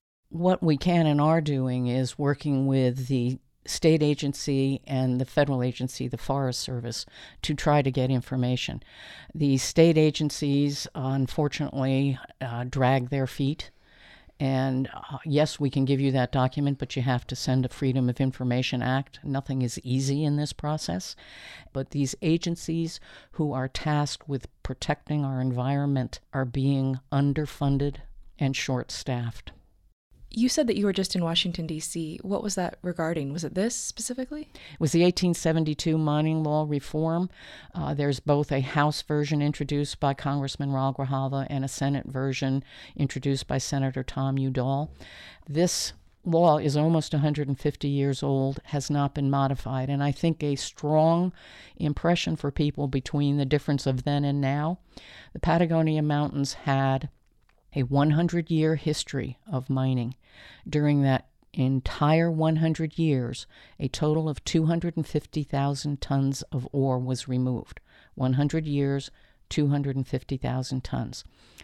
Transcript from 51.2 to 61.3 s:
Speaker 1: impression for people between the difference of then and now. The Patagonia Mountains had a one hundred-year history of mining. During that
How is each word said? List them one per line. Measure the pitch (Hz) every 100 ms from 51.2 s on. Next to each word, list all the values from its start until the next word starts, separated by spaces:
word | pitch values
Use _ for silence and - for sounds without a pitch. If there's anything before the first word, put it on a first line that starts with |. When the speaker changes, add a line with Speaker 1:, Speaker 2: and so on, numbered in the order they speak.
| 180 - - - - -
Speaker 1:
impression | 170 - 170 175 - 160
for | 143
people | - 147 - 139
between | 135 - 147 143 143
the | 135
difference | 147 - 143 135
of | 127
then | 147 143 143
and | 143
now. | 135 143 156 185 _ - - - -
The | -
Patagonia | 170 170 170 165 160 156
Mountains | 151 147 147 143 139
had | - 143 135 135 131 139 _ _ _ _ _ _ 143
a |
one | 123 139 151
hundred-year | 151 175 170 160 156 156 160
history | 160 156 - 139 - - -
of | 135 131
mining. | 131 131 127 117 - _ - - - -
During | 147 147 143
that | 139 131 -